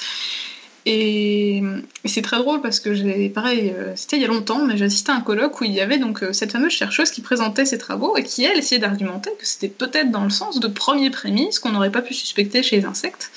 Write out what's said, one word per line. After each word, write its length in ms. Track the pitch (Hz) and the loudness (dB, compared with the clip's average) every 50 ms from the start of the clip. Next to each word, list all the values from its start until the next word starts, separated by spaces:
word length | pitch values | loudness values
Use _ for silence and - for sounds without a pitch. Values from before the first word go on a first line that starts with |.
| - - - - - - - - - - - - - - - - - | -10 -8 -8 -6 -6 -6 -8 -8 -10 -12 -14 -16 -20 -20 -20 -6 -2
Et, 720 | - 220 220 220 214 214 208 208 208 208 208 208 208 202 196 | 0 2 2 2 2 2 2 2 2 2 4 2 2 2 2
et 500 | 202 196 196 190 - - - - - 214 | 0 -2 -2 -4 -8 -12 -12 -8 -6 -4
c'est 140 | - 226 | -2 -2
très 160 | 214 - - 240 | -2 0 0 0
drôle 240 | 247 247 254 302 | 2 2 2 0
parce 180 | 269 226 214 - | 0 -2 -2 -2
que 140 | - 214 208 | 0 0 0
j'ai, 360 | 202 202 196 190 196 202 196 | 0 2 0 2 2 0 0
pareil, 440 | 202 214 220 247 247 233 214 196 180 185 | 0 0 0 2 2 2 0 0 -2 -4
euh, 140 | 196 190 190 | -6 -6 -8
c'était 200 | 190 - - - | -8 -4 -2 0
il 60 | 294 | 2
y 40 | 262 | 2
a 40 | 220 | 2
longtemps, 340 | 226 233 208 208 226 262 294 | 2 0 0 0 0 2 2
mais 120 | 262 214 202 | 2 2 2
j'ai 80 | 202 | 2
assisté 260 | 202 202 202 - - | 2 2 2 0 0
à 40 | 277 | 0
un 60 | 247 | 0
colloque 380 | 233 - 208 208 247 294 302 - | 2 0 2 2 2 0 0 0
où 60 | 247 | -2
il 80 | 214 196 | 0 2
y 80 | 190 | 2
avait 160 | 190 208 269 294 | 2 2 2 2
donc, 260 | 262 226 214 - 202 | 2 0 0 -2 -2
euh, 80 | 185 | -2
cette 220 | 196 - - 214 - | -2 -2 -2 -2 0
fameuse 180 | 240 269 339 | 0 2 2
chercheuse 400 | 320 - - 202 202 - 320 320 | 2 0 0 0 0 2 2 2
qui 100 | - - | 0 -2
présentait 440 | 202 - 254 240 226 220 208 233 277 | -2 -2 0 0 2 2 2 2 0
ses 120 | 269 262 226 | 0 0 -2
travaux 380 | - - 190 196 247 339 427 | -4 -6 -4 -2 0 0 0
et 80 | 294 247 | 0 -2
qui, 220 | - - - 247 | -2 -2 0 2
elle, 120 | 320 403 339 | 2 4 2
essayait 220 | - - - - | 2 2 0 0
d'argumenter 500 | 214 202 196 202 202 190 180 196 208 403 440 - | 2 0 0 0 -2 -4 -4 -6 -6 -8 -8 -6
que 80 | - | -6
c'était 220 | - - - - 202 | -6 -6 -4 -6 -6
peut-être 420 | - - 254 254 262 311 311 254 | -6 -6 -6 -2 0 2 2 2
dans 140 | 220 208 202 | 2 2 0
le 60 | 202 | 0
sens 300 | 202 - - - 339 262 | 0 -2 -2 -4 -2 -2
de 80 | 220 220 | -2 -2
premiers 420 | 202 - - - 285 285 269 262 | -4 0 0 2 2 4 2 2
prémices 500 | - - - 208 196 214 294 403 427 - | 0 -2 -2 0 2 2 2 0 0 -2
qu'on 120 | - 240 | -2 0
n'aurait 200 | 214 202 196 196 | 2 2 2 2
pas 100 | 202 240 | 2 0
pu 120 | 240 247 262 | -2 -2 -4
suspecter 500 | - - - - - 202 202 - 247 269 | -6 -6 -2 0 0 0 2 2 0 2
chez 140 | - - 202 | 4 4 2
les 80 | 190 | 2
insectes. 440 | 170 - - - - - - - - - | 2 -2 -4 -6 -6 -6 -8 -12 -14 -12